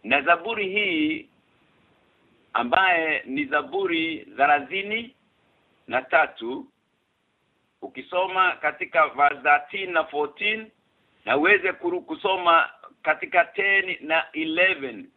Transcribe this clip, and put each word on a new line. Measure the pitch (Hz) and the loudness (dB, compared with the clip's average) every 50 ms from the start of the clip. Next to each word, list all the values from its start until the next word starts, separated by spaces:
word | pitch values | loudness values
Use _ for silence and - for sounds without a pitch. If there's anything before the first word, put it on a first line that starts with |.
| - | 0
Na | 107 127 147 | 0 -2 0
Zaburi | 135 165 170 170 170 220 226 214 202 185 | 4 2 2 2 0 -6 -6 -4 -4 -4
hii | 190 208 208 190 170 156 151 151 156 - - _ _ _ _ _ _ _ _ _ _ _ _ _ _ _ _ _ _ _ _ _ _ _ _ _ - | -2 -2 -2 -2 0 0 0 -2 -2 -6 -10 _ _ _ _ _ _ _ _ _ _ _ _ _ _ _ _ _ _ _ _ _ _ _ _ _ -4
ambaye | 117 117 120 143 175 190 185 175 165 160 160 151 - - | -4 -2 2 2 2 4 4 2 2 2 0 -2 -4 -4
ni | - 131 147 147 | -6 -6 -6 -4
Zaburi | 131 147 147 147 165 175 196 196 180 170 160 165 165 160 - - - 104 | -2 -2 -4 -2 -2 -4 -4 -2 -2 -2 -2 -2 -4 -6 -10 -12 -16 -2
thelathini | 117 139 147 147 147 139 - 180 196 196 202 214 226 233 233 _ _ _ _ _ _ _ _ _ _ _ _ _ _ _ | 0 4 4 4 2 2 -4 -8 -8 -6 -6 -8 -8 -8 -12 _ _ _ _ _ _ _ _ _ _ _ _ _ _ _
na | - - 127 | -4 -4 -4
tatu, | 127 - - 160 147 139 - - 113 117 131 151 - _ _ _ _ _ _ _ _ _ _ _ _ _ _ _ _ _ _ _ _ _ _ _ | -2 2 2 2 2 2 -4 -10 -8 -8 -8 -8 -10 _ _ _ _ _ _ _ _ _ _ _ _ _ _ _ _ _ _ _ _ _ _ _
ukisoma | - - _ 131 123 - 180 180 185 185 185 185 185 180 | -18 -16 _ -16 -14 -4 -2 -2 -2 0 0 2 2 2
katika | - - - 151 156 - 185 - - 165 156 | 0 -2 -4 -4 -4 -4 -12 -2 2 2 2
verse | 143 117 127 143 143 143 135 | 2 2 2 2 2 2 0
thirteen | 127 151 147 143 - - - 196 190 180 | 2 2 2 2 2 -4 -10 -8 -8 -2
na | 175 165 156 | -2 -2 -2
fourteen, | - - 147 147 147 - - 196 208 220 220 220 214 _ _ _ _ _ _ _ _ _ _ _ | -2 -2 -4 -4 -4 -4 -4 -2 -2 -2 -4 -8 -16 _ _ _ _ _ _ _ _ _ _ _
na | 107 123 | -2 0
uweze | 143 151 185 208 190 170 185 175 | 2 6 6 4 4 4 -2 -4
kuru-, | - - 175 180 175 | -4 -4 -4 -4 -4
kusoma | 165 - 160 147 - 190 190 185 175 170 165 165 - - - _ - - _ _ | -6 -10 -12 -4 -2 -2 -2 2 4 4 4 4 4 2 -4 _ -20 -20 _ _
katika | - 156 156 - 185 156 - 175 170 | -2 -2 -2 -2 -4 0 2 2 2
ten | - - - 196 196 196 196 190 185 - - | 2 -2 -2 0 2 2 2 0 -2 -8 -10
na | - 151 160 165 - - | -4 -2 -2 -2 -2 -2
eleven. | - 156 160 160 156 170 185 190 185 143 139 127 113 139 135 - _ | -6 -6 -6 -4 0 2 2 2 2 -2 -6 -10 -10 -12 -16 -20 _